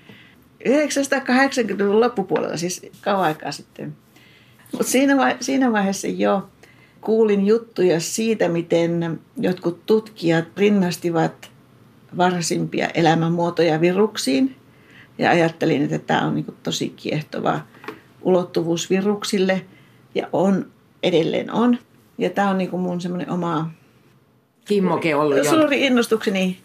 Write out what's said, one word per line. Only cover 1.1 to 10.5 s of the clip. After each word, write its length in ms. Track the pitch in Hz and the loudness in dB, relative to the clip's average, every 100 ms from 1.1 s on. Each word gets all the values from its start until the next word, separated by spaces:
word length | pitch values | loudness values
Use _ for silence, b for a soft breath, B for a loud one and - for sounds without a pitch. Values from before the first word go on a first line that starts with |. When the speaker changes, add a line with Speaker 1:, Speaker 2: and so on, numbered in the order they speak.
| 269 262 247 269 269 214 196 202 208 | -2 2 2 2 0 -2 0 2 4
Speaker 1:
loppupuolella, 580 | 240 247 285 156 - 156 | 4 0 -2 -2 -2 -4
siis 240 | 170 185 - - | -6 -8 -14 -8
kauan 220 | 202 196 | -2 0
aikaa 280 | 170 156 - | 0 -2 -8
sitten. 440 | 143 - - 147 151 _ b b b b b b | -12 -14 -14 -14 -14 _ b b b b b b
Mut 160 | - - | -6 0
siinä 300 | 254 277 277 | 2 4 4
vai-, 200 | 254 247 | 2 0
siinä 320 | - 269 254 | -2 0 2
vaiheessa 360 | 214 196 196 180 | 2 0 -2 -4
jo 420 | 185 202 196 185 _ b b b b | -2 0 0 -4 _ b b b b
kuulin 440 | - 220 220 202 196 | 0 2 4 4 4
juttuja 540 | 226 226 - 180 160 | 2 0 0 2 2
siitä, 500 | 165 - 226 214 175 | -2 -2 -2 0 0
miten 720 | 170 165 170 170 170 165 160 - - | -2 0 0 2 0 -2 -6 -10 -4
jotkut 480 | 185 180 175 175 - | -2 -2 -4 -4 0
tutkijat 600 | 220 214 - 170 165 165 | 0 0 -4 0 0 0